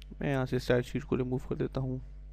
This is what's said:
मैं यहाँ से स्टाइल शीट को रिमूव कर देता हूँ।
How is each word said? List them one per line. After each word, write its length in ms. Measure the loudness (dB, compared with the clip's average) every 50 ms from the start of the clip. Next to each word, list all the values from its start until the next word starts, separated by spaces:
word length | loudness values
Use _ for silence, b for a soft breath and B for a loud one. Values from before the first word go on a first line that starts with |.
| -14 -14 -8
मैं 180 | -4 0 0
यहाँ 140 | 2 2 2
से 140 | 2 0 0
स्टाइल 220 | 4 4 4 4 4
शीट 200 | 2 -2 -4 0
को 120 | 2 2
रिमूव 260 | 2 2 2 0 -2 -2 -2
कर 60 | -2
देता 260 | -2 -2 -2 0 -2
हूँ। 200 | -2 -2 -2 -4 -6 -8 -12 -14 -14 -14